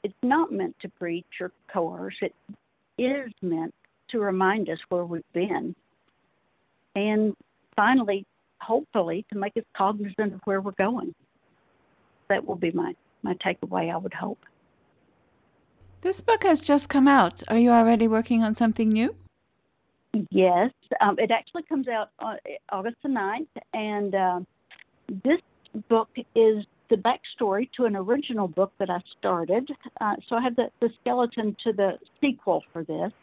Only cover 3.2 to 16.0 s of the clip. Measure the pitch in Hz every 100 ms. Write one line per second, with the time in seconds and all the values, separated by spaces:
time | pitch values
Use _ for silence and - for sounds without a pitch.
3.2 | 247 - 185 165 165 _ _ _ - 240
4.2 | 202 190 190 214 165 160 - 180 175 170
5.2 | - 170 202 190 165 - _ _ _ _
6.2 | _ _ _ _ _ _ _ 202 208 214
7.2 | 214 - _ _ _ - 214 262 208 196
8.2 | - _ _ _ - 240 302 220 170 170
9.2 | - 208 202 226 - - 196 208 202 185
10.2 | 214 196 - 196 196 190 196 247 - -
11.2 | _ _ _ _ _ _ _ _ _ _
12.2 | _ 196 - 180 175 175 175 - _ _
13.2 | - 185 190 180 - 185 165 170 190 180
14.2 | 202 - _ _ _ _ _ _ _ _
15.2 | _ _ _ _ _ _ - -